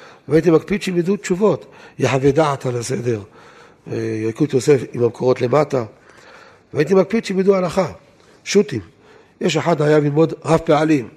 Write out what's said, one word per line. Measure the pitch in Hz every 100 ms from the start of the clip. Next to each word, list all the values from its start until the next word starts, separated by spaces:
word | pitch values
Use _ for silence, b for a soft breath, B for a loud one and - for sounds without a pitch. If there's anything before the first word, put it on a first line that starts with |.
| B B -
והייתי | 156 165
מקפיד | 156 - 202
שהם | 190 175
ידעו | 170 202
תשובות, | - 180 214 139 - B B -
יחווה | 127 131 139
דעת | 139 151 135 127
על | 120
הסדר, | 113 131 123 107 - b b b b b -
אה, | 113
ילקוט | 113 110 110 - 147
יוסף | 131 147 135 -
עם | -
המקורות | 117 - 127 127
למטה, | 123 143 143 131 110 - b b b b b b _
והייתי | 120 151
מקפיד | 190 185 226
שהם | - 190
ידעו | 190
הלכה, | 190 175 190 151 - _ _ b b
שותים. | - 202 208 117 - _ b b b b
יש | 190 147
אחד | 160 156
היה | 151 151
ללמוד | 147 143 160 -
רב | 135 165
פעלים, | - 151 156 147 104